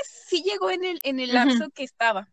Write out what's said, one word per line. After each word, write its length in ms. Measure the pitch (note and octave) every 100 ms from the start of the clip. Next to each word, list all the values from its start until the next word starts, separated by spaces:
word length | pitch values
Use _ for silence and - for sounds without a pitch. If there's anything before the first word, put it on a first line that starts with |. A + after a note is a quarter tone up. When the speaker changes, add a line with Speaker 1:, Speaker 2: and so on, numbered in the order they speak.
Speaker 1:
sí 380 | C#5 - - E4+
llegó 280 | F4+ G4+ F#4
en 140 | F#4
el, 160 | F#4 E4+
en 160 | C#4 C4
el 100 | B3+
Speaker 2:
Ujú. 40 |
Speaker 1:
lapso 360 | B3 C4 A#3+ F3+
que 80 | -
estaba. 440 | C4 - A3+ G3+ G3+